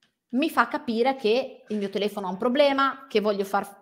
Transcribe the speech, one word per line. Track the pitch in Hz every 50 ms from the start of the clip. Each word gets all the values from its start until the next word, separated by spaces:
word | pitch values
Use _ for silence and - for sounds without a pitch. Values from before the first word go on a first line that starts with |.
| _ _ _ _ _ _
mi | - 254 311 320
fa | - 262 233 240
capire | - 294 294 - 220 226 233 - -
che | - - 208 220 254 254 254 - - -
il | - 214 214
mio | 196 196
telefono | 202 208 196 208 208 214 196
ha | 180
un | 190
problema, | 185 226 247 240 294 294 277 277 269 269 269 262 - - -
che | - 214
voglio | 196 214 202 196 196
far, | 202 - 202 196 - - -